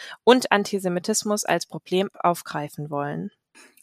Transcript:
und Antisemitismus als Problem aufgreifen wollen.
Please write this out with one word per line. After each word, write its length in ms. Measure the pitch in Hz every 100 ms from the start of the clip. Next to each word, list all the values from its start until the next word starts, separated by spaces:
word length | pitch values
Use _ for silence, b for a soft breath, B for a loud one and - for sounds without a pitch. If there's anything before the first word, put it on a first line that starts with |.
| B B
und 280 | - 254 -
Antisemitismus 920 | 202 202 202 185 175 175 214 214 208
als 220 | - 170 -
Problem 440 | 160 - 185 196
aufgreifen 800 | - 175 175 - 156 147 - 147
wollen. 400 | 143 143 160 202 _ _ - B B